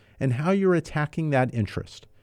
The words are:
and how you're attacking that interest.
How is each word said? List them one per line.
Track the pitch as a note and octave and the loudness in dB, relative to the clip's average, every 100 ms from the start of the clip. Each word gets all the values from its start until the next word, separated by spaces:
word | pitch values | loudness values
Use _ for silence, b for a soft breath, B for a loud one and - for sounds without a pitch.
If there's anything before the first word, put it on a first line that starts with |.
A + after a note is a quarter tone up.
| b b | b b
and | C3+ | -2
how | B2 E3 | 0 0
you're | G3 F#3+ | 2 4
attacking | E3+ D#3+ D#3 D3 - D#3 | 2 0 -4 -4 -2 0
that | C3+ B2+ | 2 2
interest. | B2 G2 - - - - b | 0 -2 -4 -10 -16 -20 b